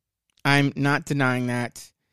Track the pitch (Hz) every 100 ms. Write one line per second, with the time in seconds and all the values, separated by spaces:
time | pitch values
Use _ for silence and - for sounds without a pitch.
0 | _ _ _ _ 143 143 139 - 139 143
1 | - 139 131 123 123 120 120 - - _
2 | _